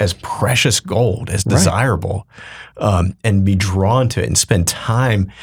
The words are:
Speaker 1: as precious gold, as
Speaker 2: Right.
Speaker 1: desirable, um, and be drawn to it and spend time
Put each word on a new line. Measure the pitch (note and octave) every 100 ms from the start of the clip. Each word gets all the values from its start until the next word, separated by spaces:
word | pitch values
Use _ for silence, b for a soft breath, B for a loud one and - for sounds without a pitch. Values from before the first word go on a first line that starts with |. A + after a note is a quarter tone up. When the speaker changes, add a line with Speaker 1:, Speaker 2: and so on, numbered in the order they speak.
Speaker 1:
as | G2+
precious | - - - G#2 B2 C3+ -
gold, | - G2+ A#2+ A2+ -
as | F#2+
Speaker 2:
Right. | A2 G2+
Speaker 1:
desirable, | F#2 F2+ B2+ F#2 F#2 G2 - B B B B -
um, | G#2+ F#2 F#2 -
and | A2+ G2
be | F#2+
drawn | G2 G2 F#2+ F#2+ B2+ A#2+
to | G2
it | -
and | -
spend | - G2+ F2
time | - - A2+ C3 G#2 F#2+ B